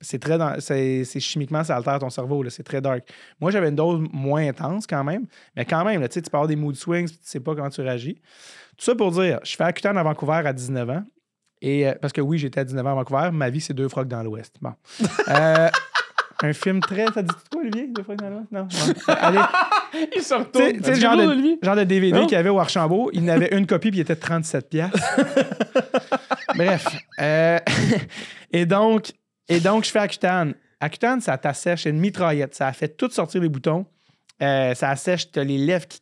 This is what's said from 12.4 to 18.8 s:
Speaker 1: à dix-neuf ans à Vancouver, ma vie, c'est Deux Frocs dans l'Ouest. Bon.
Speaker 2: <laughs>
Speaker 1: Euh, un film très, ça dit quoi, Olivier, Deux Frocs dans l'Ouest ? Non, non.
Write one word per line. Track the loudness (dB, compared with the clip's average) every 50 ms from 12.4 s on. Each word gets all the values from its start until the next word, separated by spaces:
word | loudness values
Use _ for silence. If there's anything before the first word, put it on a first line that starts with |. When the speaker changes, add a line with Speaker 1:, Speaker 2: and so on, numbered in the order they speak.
| -2 -2 -4 -4
Speaker 1:
à | -4
dix-neuf | -4 -4 -4 -2
ans | 0
à | 0
Vancouver, | -2 -2 0 0 0 0 0
ma | 0 0 0 0
vie, | -2 -4
c'est | -4 -4 -4
Deux | -2 -4 -2
Frocs | -2 -4 -4 -4
dans | -6 -6 -6
l'Ouest. | -8 -8 -10 -12 -16 _ -12
Bon. | -12 -12 -12 _ _ -12 -6 -2
Speaker 2:
<laughs> | -2 -2 0 -2 0 2
Speaker 1:
Euh, | 2 4 4 6 6 6 4 4 2 0 -4 -2 -6 -6 -6 -4 -4 -4 -4 -4 -4 -4
un | -2 -2
film | -2 0 0 0 0 0
très, | 0 -2 0 0 0 0
ça | 0 0
dit | -2 -2 -4 -6 _ -10
quoi, | -6 -6
Olivier, | -4 -4 -4 -4 -6
Deux | -6 -8 -8
Frocs | -8 -8 -10 -8
dans | -8 -8
l'Ouest ? | -8 -10 -10 -8
Non, | -8 -8 -6
non. | -6 -2 0